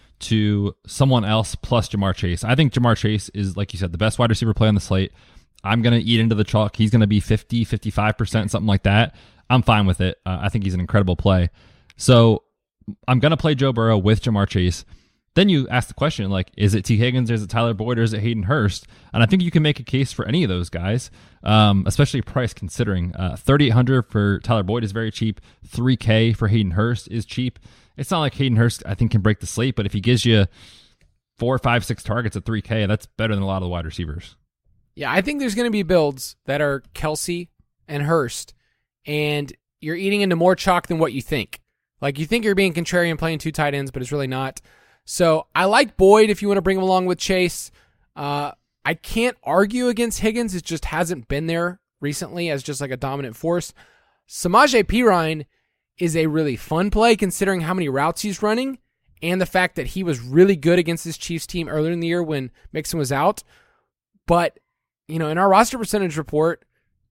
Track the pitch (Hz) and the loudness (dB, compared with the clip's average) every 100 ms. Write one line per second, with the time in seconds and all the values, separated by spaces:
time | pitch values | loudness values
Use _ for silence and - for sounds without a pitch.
0 | _ _ - 110 104 104 101 - - - | _ _ -2 0 2 0 -2 -6 -16 0
1 | 135 127 104 110 107 - - 120 101 104 | 2 2 2 0 -2 -8 -2 0 0 -2
2 | 98 87 90 85 110 127 147 - 120 110 | -2 -2 -4 -4 0 2 2 2 2 2
3 | 107 107 - 101 98 85 101 87 92 85 | 0 -2 -6 -6 -4 -4 -8 -6 -6 -2
4 | 107 - 120 113 113 104 110 104 - 95 | -2 2 0 2 0 2 4 2 0 -2
5 | 95 - _ - _ _ 98 117 117 117 | -2 -8 _ -20 _ _ -2 2 4 2
6 | 104 113 113 107 104 104 104 - 110 113 | 2 0 0 0 0 0 0 0 2 4
7 | 104 104 - 110 - 117 113 110 107 104 | 4 2 2 -2 0 -4 -2 -4 -4 -2
8 | 107 - 107 113 104 - 107 98 101 104 | -2 -2 -2 -2 -2 -2 0 2 4 2
9 | 117 - _ _ _ 123 113 107 98 90 | 2 -4 _ _ _ 2 4 2 2 2
10 | 90 - - 92 101 113 95 90 90 104 | -2 -4 -8 -4 -4 -2 -2 -4 0 2
11 | 92 87 98 92 87 - _ _ _ - | 2 2 2 4 2 -4 _ _ _ -4
12 | - 123 117 107 - _ _ _ - - | 6 8 8 4 -4 _ _ _ -18 -10
13 | - 127 147 165 156 139 135 117 113 107 | 0 2 2 2 0 0 0 2 2 4
14 | 98 110 117 104 98 98 90 - - - | 4 2 2 0 0 2 0 -2 -10 -20
15 | _ _ _ - 202 160 127 123 - - | _ _ _ 2 4 2 2 -2 -2 -4
16 | 151 - 98 98 90 - 104 104 95 107 | -4 -2 -2 -2 -4 0 2 2 0 2
17 | 123 127 117 117 104 117 117 104 110 117 | 2 0 -2 -2 -2 -2 -2 -2 -4 0
18 | 113 104 113 113 92 143 107 - - - | 0 0 -2 -2 -2 0 0 -2 -14 -20
19 | - - 113 190 175 165 151 139 120 131 | -8 2 4 4 2 2 2 -2 -4 -2
20 | 139 - - 151 131 90 87 85 90 123 | -2 -4 -4 -2 0 -2 -4 -4 -2 -4
21 | - - - _ - 107 107 98 95 - | -6 -20 -20 _ 2 6 6 4 0 0
22 | 143 131 - 139 120 - 92 - 113 92 | 0 0 -4 -4 -4 -8 -12 -4 -2 -2
23 | 87 - 90 - - 143 135 113 127 131 | -4 -4 -6 -4 2 4 6 4 4 2
24 | - 107 101 98 - 113 92 117 110 107 | 0 0 0 0 0 -2 0 -2 -4 -4
25 | 110 - 110 104 - _ - - 127 123 | -8 -4 -4 -4 -14 _ -12 -2 0 2
26 | 110 110 113 110 107 113 98 87 113 120 | 4 4 4 2 2 2 2 0 0 -2
27 | - 113 - - 127 - - _ _ - | -6 -8 -6 -6 -6 -8 -20 _ _ -12
28 | 127 175 147 - 135 113 120 - - 101 | -4 -2 -2 -2 0 4 2 0 -8 -2
29 | 117 104 98 104 - - 127 - 101 107 | 0 2 2 0 -4 -4 -4 -2 -4 -2
30 | 101 123 123 110 95 - - - _ _ | 2 2 4 4 4 -2 -20 -20 _ _
31 | _ _ _ _ 123 131 127 120 - 113 | _ _ _ _ -2 0 0 0 -2 -8
32 | - 110 113 98 101 110 - 113 101 107 | -4 -4 -4 -6 -4 -6 -4 -2 0 -2
33 | - - 110 101 98 95 90 87 80 - | -4 -6 -2 -2 -2 -4 -4 -6 -8 -8
34 | 82 85 - _ _ _ _ _ _ - | -8 -10 -14 _ _ _ _ _ _ -10
35 | 139 160 196 294 262 202 240 214 170 180 | -2 -2 -2 -4 -4 -2 -2 -2 2 2
36 | 147 131 - - - 139 147 139 - - | 2 -2 -14 -14 -8 -2 -2 -4 -8 -8
37 | 151 151 - 170 170 _ _ _ - 147 | -6 -6 -6 -8 -8 _ _ _ -10 -6
38 | 147 165 120 - - _ _ _ _ _ | 0 0 0 -8 -14 _ _ _ _ _
39 | - 151 147 147 139 - _ _ 151 175 | -8 -4 -2 -4 -6 -14 _ _ -10 -4
40 | 190 202 196 170 175 185 196 175 - 165 | -2 0 0 2 2 2 2 0 0 -2
41 | 160 131 - 143 101 - _ _ _ _ | -2 -2 -4 -6 -6 -12 _ _ _ _
42 | 139 139 156 233 214 196 190 165 170 175 | -6 -6 -4 -2 0 2 0 0 -2 0
43 | 170 160 160 156 160 156 147 143 139 127 | 0 -2 -4 -4 -6 -4 -2 -2 -6 -10
44 | 123 147 135 131 135 - _ _ _ _ | -6 -6 -4 -6 -8 -10 _ _ _ _
45 | - - 170 156 - 151 190 226 247 - | -12 0 2 2 0 0 2 2 2 4
46 | 190 214 220 196 202 196 180 190 185 185 | 6 6 6 2 0 0 0 0 2 2
47 | 185 175 - 185 180 - - _ _ _ | 0 -4 -2 0 0 -4 -14 _ _ _
48 | _ 156 143 143 147 - _ _ 139 165 | _ -12 -6 -6 -8 -12 _ _ -4 -4
49 | - 226 240 240 - 170 202 247 247 226 | -4 -2 -2 -4 0 2 2 0 -2 0
50 | 233 - 220 220 226 185 - 160 - 156 | -4 -2 -2 -2 -4 -6 -8 -8 -6 -4
51 | 170 160 113 147 160 170 175 180 _ _ | -4 -6 -6 -4 -2 -2 -4 -6 _ _
52 | 143 147 156 170 170 143 131 135 139 123 | -8 -6 -10 -6 -4 -6 -6 -8 -8 -6
53 | 135 139 131 117 160 175 - - _ _ | -4 -6 -8 -6 -2 -2 -4 -18 _ _
54 | _ _ _ - 175 208 285 247 196 214 | _ _ _ -6 2 4 4 4 2 2
55 | 240 180 160 156 139 _ _ _ _ _ | 4 4 0 -6 -10 _ _ _ _ _
56 | 175 160 160 156 151 113 - 160 196 214 | -2 0 0 0 -2 -4 -4 -2 0 2
57 | 226 220 190 - 196 185 160 185 156 135 | 2 2 0 -2 -2 -2 -4 -4 -2 -2
58 | 151 - 208 185 208 226 269 262 _ _ | -2 -4 -8 -4 -2 -2 -4 -8 _ _
59 | _ _ 165 185 180 185 180 - 123 185 | _ _ -4 -2 0 0 -2 -4 -8 -6
60 | 180 131 120 147 196 180 151 180 165 165 | -4 -4 0 4 4 4 2 2 0 -6
61 | 170 151 - 165 - 180 165 156 160 170 | -8 -12 -8 -8 -8 -8 -4 -2 -2 -2
62 | 170 175 160 147 131 _ - 156 151 165 | -2 -2 -2 -4 -6 _ -10 -10 -6 -4
63 | 131 139 170 214 _ _ _ _ _ _ | -2 0 0 0 _ _ _ _ _ _
64 | _ _ - 170 170 - _ _ _ _ | _ _ 0 0 0 -6 _ _ _ _
65 | - 160 156 160 196 190 233 254 214 208 | -10 -6 -2 2 4 6 4 -2 -4 -2
66 | 185 151 151 151 165 165 _ _ _ _ | -2 -4 -4 0 0 -2 _ _ _ _
67 | _ | _